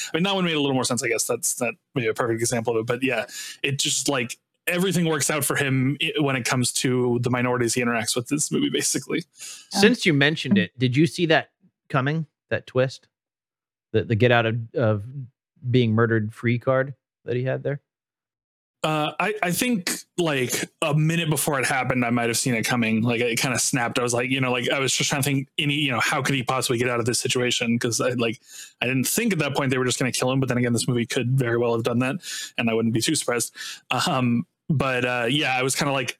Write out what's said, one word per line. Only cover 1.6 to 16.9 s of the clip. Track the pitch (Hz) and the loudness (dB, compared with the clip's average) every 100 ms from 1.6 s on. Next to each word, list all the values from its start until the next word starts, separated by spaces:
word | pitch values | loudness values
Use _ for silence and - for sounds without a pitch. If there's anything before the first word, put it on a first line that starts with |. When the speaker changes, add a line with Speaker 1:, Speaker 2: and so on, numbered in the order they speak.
Speaker 1:
not | 120 - _ | -4 -6 _
maybe | 139 113 | -4 -2
a | |
perfect | 107 127 113 | 0 0 0
example | 117 120 113 113 | 0 -2 0 -2
of | |
it, | 113 | -2
but | 123 | -2
yeah, | 131 117 104 - - - | -2 -2 -4 -10 -14 -8
it | 143 139 | -4 -2
just, | 156 - - | -2 -2 -2
like, | 135 120 - _ _ - | -2 -4 -8 _ _ -4
everything | 175 190 165 165 | -2 0 2 0
works | 151 - | 0 0
out | 151 | 0
for | 135 147 | 0 0
him | 143 131 131 143 | 2 2 2 0
i-, | 160 - | -2 0
when | 143 135 | 2 0
it | |
comes | 117 131 123 | 0 0 0
to | - 135 127 123 120 | 0 2 2 2 2
the | 120 | 0
minorities | 123 123 123 117 | 0 2 2 0
he | 123 | 0
interacts | 120 120 110 - | 0 0 -2 -2
with | 117 | -2
this | 147 - | -2 -2
movie, | 151 143 | 0 0
basically. | 143 135 147 - 151 - - - - - | 0 -2 -2 -4 -6 -6 -12 -16 -16 -6
Speaker 2:
Yeah. | 196 | 4
Speaker 3:
Since | 202 247 | 4 4
you | 190 | 2
mentioned | 143 143 160 139 104 | 4 4 2 0 2
Speaker 2:
Mm. | |
Speaker 3:
it, | 107 - | 2 0
did | 123 123 | 0 4
you | 160 | 2
see | - 165 | 2 2
that | 151 - _ _ _ - | 2 2 _ _ _ -4
coming, | 143 131 160 156 _ - | 0 0 -2 -6 _ -6
that | 98 - | -6 -2
twist? | 131 131 - _ _ _ _ _ _ _ _ _ | 0 0 -2 _ _ _ _ _ _ _ _ _
The, | 113 | -2
the | 90 113 | 0 2
get | 123 | 4
out | 120 113 | 4 4
of, | 117 113 | -2 -4
of | 160 113 107 110 139 127 _ _ _ 127 | 0 0 0 -4 -12 -14 _ _ _ 0
being | 123 117 | 2 4
murdered | 110 117 113 107 | 4 4 2 0
free | - 117 120 | -4 0 0
card | 123 131 135 | 2 0 0